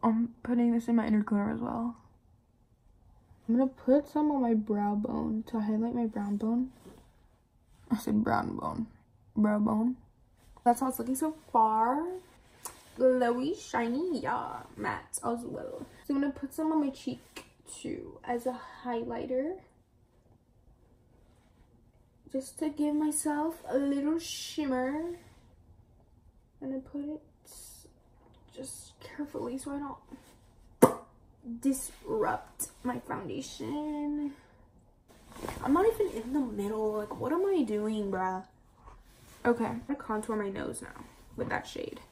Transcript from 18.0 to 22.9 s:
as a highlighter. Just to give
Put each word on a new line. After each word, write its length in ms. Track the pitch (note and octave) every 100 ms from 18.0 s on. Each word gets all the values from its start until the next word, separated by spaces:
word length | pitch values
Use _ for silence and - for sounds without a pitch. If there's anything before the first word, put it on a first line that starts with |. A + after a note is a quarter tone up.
| - -
as 220 | - A#3+ B3+
a 140 | A#3+ - -
highlighter. 720 | B3 A#3 A#3 A#3 B3 B3+ D4 F#4 - _ _ _ _ _ _ - _ _ - - - _ _ _ _ - _ _ - _ _ _ _ _ -
Just 280 | C4+ C4 -
to 100 | D4+
give 260 | D4 D4